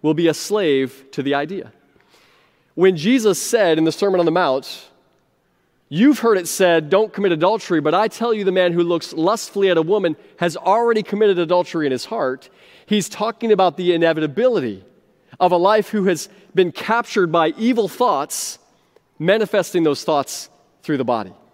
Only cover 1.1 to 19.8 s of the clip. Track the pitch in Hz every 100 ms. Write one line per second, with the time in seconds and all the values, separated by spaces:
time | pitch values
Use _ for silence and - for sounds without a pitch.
1.1 | - 139 139 151 190 - _ _ _ _
2.1 | _ _ _ _ _ _ - 185 175 165
3.1 | 262 220 175 - 233 190 160 160 - 196
4.1 | 185 165 165 170 131 131 - - _ _
5.1 | _ _ _ _ _ _ _ _ 151 254
6.1 | 262 233 202 175 - 185 165 151 190 220
7.1 | 208 202 165 175 220 - 170 147 170 214
8.1 | - 233 220 196 185 180 170 175 170 -
9.1 | 160 160 220 - 202 196 170 160 208 180
10.1 | 151 - _ 175 156 - 214 233 226 190
11.1 | 202 214 180 165 180 175 165 147 127 -
12.1 | 226 139 135 - _ _ - _ 214 180
13.1 | - 214 220 226 202 185 147 175 170 165
14.1 | 160 156 139 254 226 123 95 - _ _
15.1 | _ _ - 180 175 180 214 202 214 190
16.1 | 165 - - _ 170 180 - - 226 233
17.1 | - 180 165 160 165 220 240 202 - 247
18.1 | 151 147 - - - _ _ _ _ _
19.1 | _ 160 214 214 214 175 180